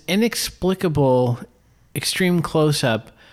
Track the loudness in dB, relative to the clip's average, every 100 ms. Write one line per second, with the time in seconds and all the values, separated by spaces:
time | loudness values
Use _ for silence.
0 | -4 0 0 -2 -8 -4 -4 -2 -2 2
1 | 2 4 2 -2 -8 _ _ _ _ -8
2 | -4 0 2 2 0 2 2 2 0 -2
3 | -6 -20 -20